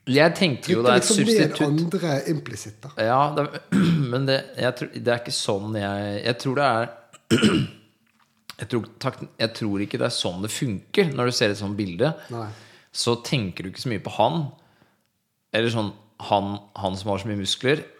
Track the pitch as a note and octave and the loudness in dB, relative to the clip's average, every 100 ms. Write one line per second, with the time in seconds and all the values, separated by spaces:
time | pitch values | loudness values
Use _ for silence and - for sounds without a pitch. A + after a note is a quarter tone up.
0 | - C3 E3 E3 F#3 B2 - A#2 B2 B2 | 0 4 4 4 0 0 0 2 6 6
1 | - G3+ G#3+ A3 D3+ - D3 D3+ E3+ F3+ | 4 2 4 4 4 2 2 2 0 -2
2 | E3 C#3 C#3 D#3 - A2 G#2+ - C#3 - | 0 -2 -2 -4 -4 -12 -14 -16 -14 -2
3 | A2 B2+ D3 D3+ D3 C#3+ - F#3+ E3+ E3 | 2 4 2 0 -4 -6 0 2 4 4
4 | C3 B2 C3+ C3+ - - B2+ B2+ D#3+ - | 2 0 2 0 -2 -2 -2 -2 -8 -4
5 | A#2 A#2 - - - G2+ G#2 G#2+ G2+ G2+ | 0 0 -2 -4 -2 -2 -2 -4 -2 -4
6 | G#2 G2+ A2+ A#2+ C#3 C3 C#3 A2+ A#2+ - | -4 -4 -4 -2 -2 0 2 2 -2 -8
7 | _ - _ A#2 A3 E3+ - - _ _ | _ -20 _ 4 4 2 -2 -8 _ _
8 | _ _ _ _ - - A#2 B2 G2 - | _ _ _ _ -20 -14 -4 -4 -4 -6
9 | C3 - - - A2+ - A2 G2 G2+ B2 | -6 -6 -14 -4 -4 -2 -4 -2 -4 -2
10 | B2 - G2+ F2+ G#2 - C#3 F#2+ - - | -2 -2 -4 -4 -6 -4 -4 -4 -2 2
11 | F3+ C#3 B2 A#2+ A2 G2+ G2+ G#2 G2 F2 | 2 2 0 2 0 0 -4 -4 -4 0
12 | C3+ D#3+ - A#2+ G#2+ G#2 - - _ - | 0 -2 -10 -10 -10 -14 -20 -20 _ -4
13 | - A#2 - C#3 F#2+ - F#2 - C3 G2+ | -2 -2 -2 -4 -4 -6 -12 -8 -6 -6
14 | - - A2+ E3 C#3 - _ _ _ _ | -6 2 2 2 -4 -10 _ _ _ _
15 | _ _ _ _ _ A2 A#2 A2+ G#2 - | _ _ _ _ _ 0 2 0 -4 -6
16 | _ _ - G2+ G2+ G2+ - - G2 F#2+ | _ _ 0 2 2 -6 -10 -6 -4 -4
17 | G2+ G2 A2 G2+ F#2+ - B2+ D3+ - - | -4 -4 -2 -4 -4 -2 0 0 -4 -14